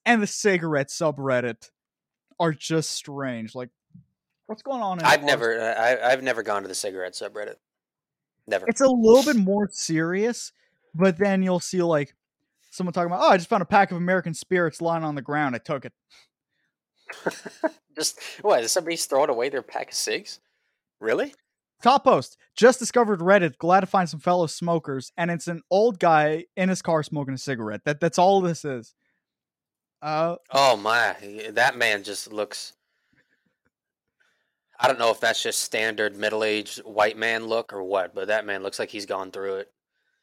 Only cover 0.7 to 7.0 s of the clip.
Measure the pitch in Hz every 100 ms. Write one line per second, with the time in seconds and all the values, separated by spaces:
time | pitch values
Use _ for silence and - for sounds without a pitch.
0.7 | 147 135 - 160 139 135 123 120 113 -
1.7 | _ _ _ _ _ _ - 170 147 -
2.7 | 160 156 - - 139 135 117 110 127 123
3.7 | _ _ - _ _ _ _ - 220 277
4.7 | 262 202 180 147 147 143 127 117 113 113
5.7 | 110 117 123 120 131 131 113 107 101 98
6.7 | 92 104 95